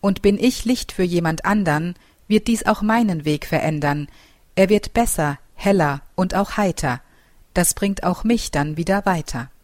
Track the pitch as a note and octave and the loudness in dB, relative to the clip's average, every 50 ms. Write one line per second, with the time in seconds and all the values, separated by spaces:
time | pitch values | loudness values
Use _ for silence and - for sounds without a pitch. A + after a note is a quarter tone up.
0 | - G3+ G3 - - G3+ G3+ G3+ - B3+ B3+ - - A3+ B3+ A#3+ - - - - | 2 0 0 2 4 2 2 4 2 0 0 0 0 -2 -2 -2 -2 -10 -4 -2
1 | F#3 F3+ F3 F3 E3+ D#3+ D#3+ D#3+ - F3 G3+ A3 G3+ E3+ D3 D3+ D#3+ F3 F3 - | -2 0 0 0 0 0 -2 -2 0 0 0 2 2 2 0 0 -2 -4 -8 -10
2 | _ _ _ _ _ _ G#3 G#3+ G#3+ - A#3 A3 - - G#3+ - - G#3+ A3 A#3 | _ _ _ _ _ _ 2 2 2 2 -2 0 2 0 0 0 2 0 2 2
3 | A#3+ G#3 F3+ D#3+ D3 D#3 D3+ C#3+ - - - D3+ - D#3 D#3 D3+ C#3+ D3 C#3+ D3 | 2 2 0 -2 0 -2 -2 -2 -2 -2 -2 0 0 0 -2 0 -2 -2 -2 -2
4 | D3 C#3+ - - - _ _ _ _ _ _ - F#3+ F3+ G#3 G#3 - - - A#3 | -4 -10 -12 -20 -20 _ _ _ _ _ _ 2 4 4 4 2 0 0 0 0
5 | A#3 A3+ - - D#3+ D3 C#3+ - - - - - - G3+ G3 G3 D#3+ D3 C#3 C#3+ | 0 0 0 -2 -2 -2 -2 -6 -10 -20 -20 -4 0 2 2 4 2 2 0 -4
6 | - - _ - F#3 F#3 - F#3 G3+ - - - G#3 F#3+ D#3+ - - C#3+ B2 B2 | -8 -12 _ -4 -2 0 0 -2 -2 -2 -2 -2 0 0 0 -2 -2 -2 -4 -4
7 | - _ _ _ _ _ _ - - _ _ - F3 - - - - G3+ G3 - | -8 _ _ _ _ _ _ -20 -20 _ _ 0 0 0 0 0 -2 -2 -2 0
8 | - - F3+ - - A3 A#3+ A3+ - - - D3+ C#3+ D3+ D3+ D#3 E3+ D#3 F#3+ G3+ | 0 -2 -2 0 0 0 0 0 -2 -4 -2 -2 -2 -2 -2 -4 -2 0 0 0
9 | G3 G3+ F#3 E3 D3+ - - C3 A#2+ B2+ - - | 0 0 -2 -2 -4 -6 -8 -8 -8 -10 -14 -20